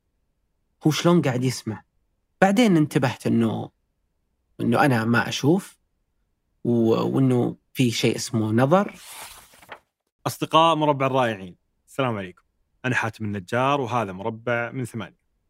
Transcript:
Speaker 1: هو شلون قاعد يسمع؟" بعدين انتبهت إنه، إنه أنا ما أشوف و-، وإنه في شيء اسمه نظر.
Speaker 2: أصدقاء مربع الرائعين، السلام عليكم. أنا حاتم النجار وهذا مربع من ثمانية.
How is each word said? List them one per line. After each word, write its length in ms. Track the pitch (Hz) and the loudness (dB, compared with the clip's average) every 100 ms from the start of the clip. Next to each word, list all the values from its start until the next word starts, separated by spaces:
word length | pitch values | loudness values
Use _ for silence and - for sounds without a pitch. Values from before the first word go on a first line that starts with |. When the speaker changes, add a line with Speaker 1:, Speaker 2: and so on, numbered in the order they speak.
| _ _ _ _ _ _ _ _ 156 | _ _ _ _ _ _ _ _ -2
Speaker 1:
هو 40 | |
شلون 300 | 143 170 175 | 0 2 4
قاعد 220 | 143 123 | 2 -2
يسمع؟" 400 | 127 120 - 104 - _ _ _ _ _ | -4 -4 -8 -10 -14 _ _ _ _ _
بعدين 360 | 196 202 240 165 | 2 4 4 4
انتبهت 500 | 151 156 135 - 123 | 2 0 -2 -2 -2
إنه، 440 | 113 113 110 107 - _ _ _ _ _ _ _ - | 0 0 -2 -10 -16 _ _ _ _ _ _ _ -6
إنه 240 | 113 120 147 | 0 2 2
أنا 200 | 123 110 | 2 2
ما 240 | 117 - | 0 0
أشوف 480 | - 131 185 - - _ _ _ _ _ _ _ _ | -2 2 0 -2 -18 _ _ _ _ _ _ _ _
و-، 380 | 123 120 113 117 117 127 | -2 2 2 2 0 2
وإنه 420 | 131 123 120 117 _ | 2 2 0 -4 _
في 180 | - 123 | -2 0
شيء 240 | 117 123 110 | 0 -2 -2
اسمه 360 | - 117 107 | -4 -4 0
نظر. 440 | 113 139 147 104 - - - - - - _ - - _ _ _ _ - | 2 4 2 0 -6 -20 -18 -18 -20 -20 _ -20 -20 _ _ _ _ -10
Speaker 2:
أصدقاء 480 | - 147 156 165 156 | -8 0 4 4 4
مربع 300 | 151 139 135 | 0 0 0
الرائعين، 500 | 131 123 101 95 - _ _ _ | 0 0 -4 -10 -18 _ _ _
السلام 300 | - 131 110 | -6 -4 -4
عليكم. 260 | 92 - _ _ _ _ 127 | -8 -14 _ _ _ _ -4
أنا 100 | 120 | -2
حاتم 300 | 113 - 107 | -4 -6 -8
النجار 560 | 101 87 120 131 143 | -8 -4 -2 0 0
وهذا 300 | 123 120 104 | -2 -4 -4
مربع 600 | 92 104 113 117 117 117 | -6 -8 -8 -6 -4 -6
من 140 | 123 123 | -8 -10
ثمانية. 340 | 117 95 - _ _ _ | -10 -14 -16 _ _ _